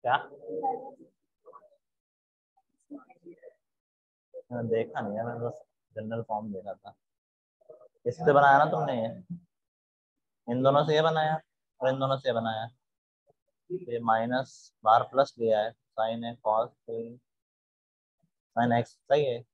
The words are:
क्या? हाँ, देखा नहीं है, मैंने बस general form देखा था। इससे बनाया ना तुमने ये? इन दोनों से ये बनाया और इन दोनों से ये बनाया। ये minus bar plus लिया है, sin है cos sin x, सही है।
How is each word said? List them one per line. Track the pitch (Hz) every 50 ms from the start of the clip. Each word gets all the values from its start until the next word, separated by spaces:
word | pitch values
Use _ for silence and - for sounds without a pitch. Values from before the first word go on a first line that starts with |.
| -
क्या? | 120 131 143 - - 143 - 147 151 - 185 - - - - 127 120 - _ - _ _ _ _ _ _ _ _ - - - 622 _ _ _ _ _ _ _ _ _ _ _ _ _ _ _ _ _ _ _ _ _ _ _ _ _ 294 - - _ - _ _ - 330 _ - - _ _ _ _ _ _ _ _ _ _ _ _ _ _ _ _ - - - _
हाँ, | 123 120 117
देखा | 110 113 113 113 117 - 139
नहीं | 113 101 101
है, | 110 117
मैंने | 120 120 117
बस | 117 120 - - - _ _ _ _ _ _
general | 110 107 110 113 117 113
form | - 110 107 110 110 101
देखा | 92 92 98 92
था। | _ _ 101 _ _ _ _ _ _ _ _ _ _ _ _ _ _ _ - - - - - _ _ _
इससे | 120 123 - 165 147 143
बनाया | 143 143 139 135
ना | 139 151 160
तुमने | 175 170 151 143 131
ये? | 117 110 113 117 - - _ 175 - _ _ _ _ _ _ _ _ _ _ _ _ _ _ _ _ _ _ _ _ _
इन | - 120 127 131
दोनों | 135 143 147 151
से | 156 151
ये | 151
बनाया | 156 160 160 160 156 156 156 156 _ _ _ _ _ _ _ _
और | 127 131
इन | 131 135
दोनों | 135 135 135
से | 131 135 131
ये | 117
बनाया। | 117 113 113 110 110 113 117 _ _ _ _ _ _ _ _ _ _ _ _ _ _ _ _ _ _ _ _
ये | - 190 180 120 117 117
minus | 117 113 110 113 113 120 127 127 131 - - - - - _ _ -
bar | 110 110 120 123
plus | - 123 135 139 - _ 120
लिया | 117 113 110 107
है, | 107 113
sin | 120 _ _ _ _ 110 110 113 113 117 117
है | 117 120
cos | 120 - 107 107 110 120 123 _ _ _ - 117 113 113 117 120 127 _ _ _ _ _ _ _ _ _ _ _ _ _ _ _ _ _ _ _ _ _ _ _ _ _ _ _
sin | 117 120 120 117
x, | 117 117 - - _ _ _
सही | 139 147 147
है। | 135 120 120 120 _